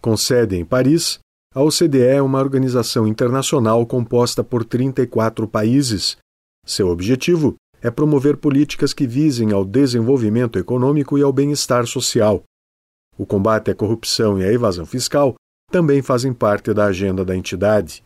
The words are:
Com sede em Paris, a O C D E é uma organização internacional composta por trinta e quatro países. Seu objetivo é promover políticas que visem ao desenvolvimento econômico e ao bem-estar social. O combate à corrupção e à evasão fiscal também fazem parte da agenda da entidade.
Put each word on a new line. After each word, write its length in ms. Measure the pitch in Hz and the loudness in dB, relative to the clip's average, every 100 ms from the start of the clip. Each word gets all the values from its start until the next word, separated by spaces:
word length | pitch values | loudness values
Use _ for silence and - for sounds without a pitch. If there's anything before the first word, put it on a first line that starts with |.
Com 160 | 120 107 | 0 -2
sede 400 | - 123 113 92 | 0 0 2 -2
em 80 | 82 | -2
Paris, 540 | 123 131 165 165 - _ _ _ | 0 2 2 0 -8 _ _ _
a 80 | 131 | 0
O 100 | 151 | 0
C 160 | 147 170 | 2 2
D 120 | 135 | 4
E 180 | 123 139 | 4 4
é 40 | |
uma 180 | 139 135 | 2 0
organização 680 | 135 135 131 123 113 127 107 | 0 0 0 0 -2 0 0
internacional 760 | 110 127 131 135 151 110 113 120 | 0 0 0 0 0 2 2 0
composta 580 | 127 117 123 120 - | -2 0 0 0 -2
por 220 | 110 123 113 | -4 -4 -2
trinta 360 | 127 135 131 | -2 -2 -2
e 60 | 123 | -2
quatro 400 | 110 113 110 110 | 0 -2 -2 -4
países. 720 | 110 107 131 135 101 - - _ _ _ _ - | -2 2 2 0 -2 -4 -8 _ _ _ _ -12
Seu 240 | - 95 | -2 -2
objetivo 680 | 87 95 127 - 175 143 - _ _ | 0 0 -2 0 0 0 -2 _ _
é 80 | 120 | -8
promover 460 | 113 151 147 139 147 | -2 0 2 2 0
políticas 560 | 151 139 147 - 143 | 0 2 0 -2 -4
que 140 | - 135 | -2 -4
visem 460 | 120 156 120 110 | 0 0 0 0
ao 100 | 101 | 0
desenvolvimento 960 | 95 113 139 120 113 139 110 113 123 95 | 0 0 2 2 0 2 2 0 0 -4
econômico 580 | 87 123 127 151 139 143 | -4 -2 0 0 0 2
e 40 | |
ao 100 | 143 | 2
bem-estar 560 | 135 143 143 - 123 117 | 2 0 -2 -2 -2 -2
social. 560 | 131 - 120 107 101 - _ _ _ _ _ _ - | -4 -2 0 2 0 -4 _ _ _ _ _ _ -12
O 80 | 98 | -4
combate 460 | 101 101 110 107 | 0 2 0 -2
à 40 | 95 | -2
corrupção 600 | 104 113 - - 110 98 | -2 -2 -4 0 0 0
e 60 | |
à 80 | 92 | 0
evasão 340 | 120 117 90 80 | 2 0 -2 -8
fiscal 500 | 127 - 147 143 - _ _ _ | -8 -4 0 0 -2 _ _ _
também 300 | 185 160 143 | 0 2 2
fazem 320 | 131 127 135 | 2 -2 -2
parte 400 | 120 110 101 - | -2 0 0 -2
da 120 | 104 104 | 0 0
agenda 380 | 92 98 92 | 0 -2 -2
da 120 | 92 92 | -2 -4
entidade. 680 | 90 92 101 107 82 - | -6 -2 2 2 -2 -12